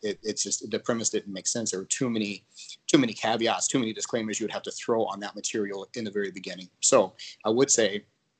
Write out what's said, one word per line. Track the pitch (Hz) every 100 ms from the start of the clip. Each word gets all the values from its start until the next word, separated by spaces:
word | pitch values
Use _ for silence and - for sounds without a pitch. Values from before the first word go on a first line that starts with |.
it, | 104 98
it's | 107 104
just, | 101 - -
the | 107
premise | - 117 107
didn't | 107 98
make | 95 90
sense. | 120 110
There | 92
were | 95
too | - 127
many, | 113 104 98 _ - - - -
too | 160
many | 127 101
caveats, | 113 113 113 95 -
too | 139
many | 113 101
disclaimers | - 123 110 104
you | 107
would |
have | 101 -
to |
throw | - - 117 101
on | 98
that | 101 104
material | - 117 101 98 95 -
in | 110
the |
very | 101 101
beginning. | 92 95 90 92 _
So | - 131 92 - - - 107
I |
would | 113 131
say, | - 107 101 - _ _ _